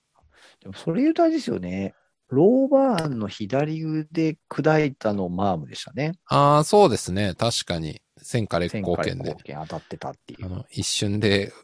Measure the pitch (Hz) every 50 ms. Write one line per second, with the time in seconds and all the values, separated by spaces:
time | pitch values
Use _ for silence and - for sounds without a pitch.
0 | _ _ _ _ _ _ _ _ - - _ _ - 95 98 - - 165 165 202
1 | 269 311 320 349 339 330 320 320 226 - 240 185 180 180 180 190 196 190 - _
2 | _ _ _ _ _ _ - 127 160 202 247 262 269 262 285 269 269 214 233 -
3 | 160 151 135 113 107 98 - - 107 98 123 135 151 151 156 160 160 156 156 156
4 | 156 156 160 165 160 156 156 - _ - - - 139 156 156 156 156 143 131 -
5 | - 110 104 101 95 87 90 90 98 101 92 82 73 62 - - - - - 110
6 | 147 160 170 - _ - 135 139 143 143 147 147 156 - - 208 208 165 113 92
7 | - - 90 98 107 98 85 - 113 117 - - - - 92 82 80 78 73 -
8 | _ _ _ _ - - - 123 107 - - 85 87 85 - 107 95 87 87 -
9 | 78 - 90 90 - 80 76 - - - 71 73 78 78 - 78 - - - 78
10 | - 73 - _ _ - - - - 92 92 95 127 - - 131 123 - - -
11 | 110 104 101 104 104 104 98 101 98 - - -